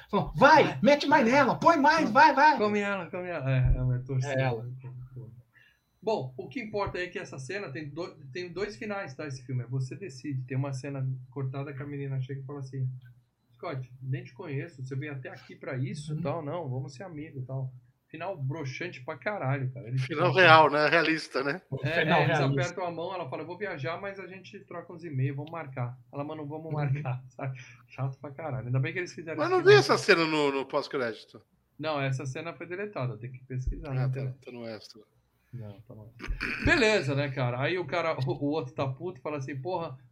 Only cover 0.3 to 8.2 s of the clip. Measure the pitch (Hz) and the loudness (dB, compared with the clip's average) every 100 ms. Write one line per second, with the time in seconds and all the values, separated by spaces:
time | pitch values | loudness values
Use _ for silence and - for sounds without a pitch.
0.3 | 151 269 311 202 131 226 294 285 302 226 | 6 8 10 6 4 6 6 6 4 6
1.3 | 277 247 147 320 339 285 320 262 233 294 | 6 4 6 6 6 6 4 4 8 8
2.3 | 269 302 262 208 208 202 196 160 180 180 | 8 6 6 2 0 0 -4 -4 -8 -6
3.3 | 165 131 131 127 127 127 123 131 135 139 | -4 0 4 4 4 2 0 -2 -2 -2
4.3 | 131 131 113 120 - - - - 123 107 | 0 0 -2 -6 -12 -14 -16 -16 -16 -18
5.3 | - _ _ _ _ _ _ 220 196 131 | -20 _ _ _ _ _ _ -2 -2 -4
6.3 | - - 262 214 202 196 180 180 190 - | -10 -10 -10 -6 -4 -4 -4 -6 -8 -10
7.3 | 147 131 196 180 156 147 143 175 - | -12 -8 -8 -8 -10 -10 -8 -10 -12